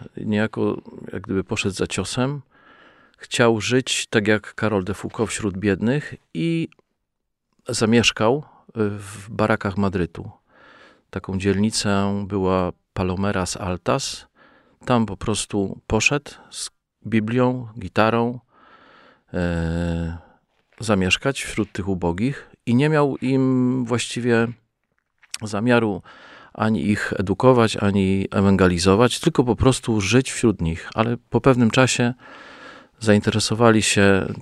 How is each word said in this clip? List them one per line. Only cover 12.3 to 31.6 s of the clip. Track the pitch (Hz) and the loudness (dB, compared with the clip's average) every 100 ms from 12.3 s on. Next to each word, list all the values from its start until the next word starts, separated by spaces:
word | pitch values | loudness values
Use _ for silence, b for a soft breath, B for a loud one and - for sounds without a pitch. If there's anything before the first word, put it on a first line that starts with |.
| 101 92 92 90 - _ | -2 0 0 0 -6 _
Palomeras | - 92 92 101 101 92 - | -6 -4 -2 -2 -2 -4 -6
Altas. | 95 90 - 131 - - - b b b b b - | -6 -6 -2 -4 -4 -12 -16 b b b b b -2
Tam | 123 107 | 0 0
po | 92 | -4
prostu | - 104 - 104 95 - - | -4 -4 -4 -4 -4 -6 -2
poszedł | 110 - 147 - - - | 0 0 -2 -6 -20 -18
z | - - _ _ _ 107 | -14 -14 _ _ _ -2
Biblią, | 110 107 123 123 127 113 113 | 0 0 2 2 0 -8 -12
gitarą, | 92 - 110 117 120 127 _ b b b b b b b b | -6 2 2 2 -2 -4 _ b b b b b b b b
e, | 90 87 85 82 85 85 85 82 85 b b _ _ _ - | -4 -2 0 -2 -2 -2 -4 -4 -8 b b _ _ _ -12
zamieszkać | 110 101 92 - 135 135 | 0 2 2 0 -2 -4
wśród | - - 101 | -8 -4 -4
tych | - 95 | -4 -4
ubogich | 92 87 87 123 135 - _ - | -2 -2 -2 -4 -6 -14 _ 0
i | 120 | 2
nie | 147 | 2
miał | 156 143 - | 2 0 -2
im | 127 135 131 127 123 131 117 | -2 0 2 2 0 -2 -2
właściwie | 120 - - 120 117 117 120 _ _ _ _ _ _ _ - | -2 -4 -4 0 2 0 -4 _ _ _ _ _ _ _ -12
zamiaru | 107 104 120 120 113 90 B B B B B | -6 -2 2 2 2 -4 B B B B B
ani | - 110 110 80 | -4 0 0 0
ich | 104 - - | -2 -2 -4
edukować, | 95 95 131 127 110 - | -2 4 6 6 4 2
ani | 104 98 95 95 95 | 0 2 2 0 0
ewangelizować, | 107 101 95 92 87 92 98 120 - | 2 4 6 4 4 4 6 4 2
tylko | 170 - | -2 0
po | 123 101 | 0 2
prostu | 131 127 - 110 | 2 2 0 -2
żyć | 95 120 131 | 2 2 0
wśród | - 120 95 | 0 0 2
nich. | 82 82 - - | -2 -4 -8 -4
Ale | 113 120 _ | -2 -4 _
po | 120 | 0
pewnym | 139 123 | 2 4